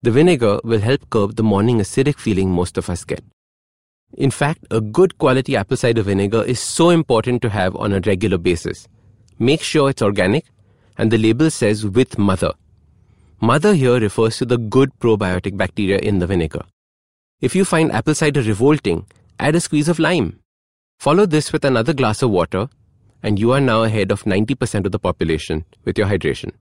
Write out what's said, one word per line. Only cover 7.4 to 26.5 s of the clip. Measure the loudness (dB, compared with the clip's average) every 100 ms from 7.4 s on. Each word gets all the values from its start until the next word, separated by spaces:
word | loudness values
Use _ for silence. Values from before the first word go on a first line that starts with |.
to | -2
have | -2 -2
on | -2 -2
a | -2 0
regular | 0 0 0
basis. | 0 -2 -4 -10 -14 _ _ _ _ _
Make | 0 0
sure | 0 0 0
it's | 0
organic | -2 2 2 2 -2 _ _ _ _ -4
and | 0
the | 2
label | 2 2 0
says | 0 -2 -2
"with | -2 0 0 0
mother." | 0 0 -2 -4 _ _ _ _ _ _ _ _
Mother | 2 2 4
here | 2 4 2
refers | 0 0 0 0
to | -2
the | -2
good | 0 2 2 0
probiotic | 0 2 0 -2 -4
bacteria | -4 -6 -2 0 0
in | 0 -2
the | 0
vinegar. | 0 -2 -6 -14 _ _ _ _ _ _ _
If | -4
you | 0 0
find | 2 0
apple | 0 -2
cider | 0 0 0
revolting, | -2 2 2 2 0 -4 -6 _ _ _
add | 0
a | 0
squeeze | 0 -2 0
of | 0
lime. | 0 0 -2 -6 _ _ _ _ _ _
Follow | 0 2 4
this | 2 0
with | -2
another | 0 0 0
glass | 0 0 0
of | 0
water, | 0 0 -2 -6 _ _ _ _ _
and | -4 0
you | 2
are | 2
now | 2 2
ahead | 0 0 -2
of | -2
ninety | -2 -2 0
percent | -4 -4 -2 -4
of |
the | -4
population | -4 -2 -2 -2 -4 -8 -8 _
with | -6 -2
your | 0
hydration. | 0 -2 -4 -8